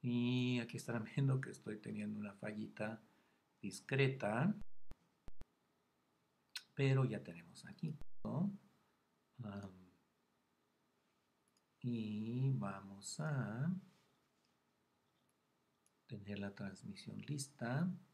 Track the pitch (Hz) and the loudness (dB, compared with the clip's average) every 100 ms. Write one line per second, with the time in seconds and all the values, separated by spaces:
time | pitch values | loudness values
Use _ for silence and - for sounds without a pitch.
0 | 127 120 120 127 123 123 117 - - 120 | 2 4 4 4 4 2 0 -4 -2 -2
1 | 110 - 135 131 131 - - 107 - 107 | 0 4 6 6 2 -6 -6 -6 -4 -4
2 | 104 104 104 98 107 104 107 - 107 113 | -2 -2 -6 -6 -6 -4 -6 -2 -4 -4
3 | - _ _ _ _ _ 101 - - 135 | -12 _ _ _ _ _ -8 -8 -2 4
4 | 135 - 104 113 170 214 - - - - | 4 4 2 4 4 4 -2 -2 -4 -6
5 | _ _ - - - _ _ _ _ _ | _ _ -8 -6 -8 _ _ _ _ _
6 | _ _ _ _ _ - - - 135 135 | _ _ _ _ _ -14 -12 4 6 8
7 | 123 104 - 85 - - - - 165 - | 6 2 -4 -12 -16 -18 -16 -6 -6 -2
8 | - - 107 123 202 202 - _ _ _ | -4 -2 0 2 2 0 -14 _ _ _
9 | _ _ _ - 110 101 98 92 92 _ | _ _ _ -10 -6 -6 -8 -12 -20 _
10 | _ _ _ _ _ _ _ _ _ _ | _ _ _ _ _ _ _ _ _ _
11 | _ _ _ _ _ _ _ _ 123 120 | _ _ _ _ _ _ _ _ -2 0
12 | 107 107 110 123 135 127 101 98 98 98 | 0 -2 -2 0 2 2 -2 -4 -10 -12
13 | - - 156 139 104 110 160 190 - - | -10 -4 -2 0 0 0 0 0 -6 -20
14 | _ _ _ _ _ _ _ _ _ _ | _ _ _ _ _ _ _ _ _ _
15 | _ _ _ _ _ _ _ _ _ _ | _ _ _ _ _ _ _ _ _ _
16 | _ 104 98 101 101 98 101 95 - 101 | _ -10 -4 -2 -2 -4 -6 -6 -10 -10
17 | - 104 104 143 - - 117 131 180 180 | -8 -8 -2 -2 -2 -6 -2 2 2 -2
18 | - | -10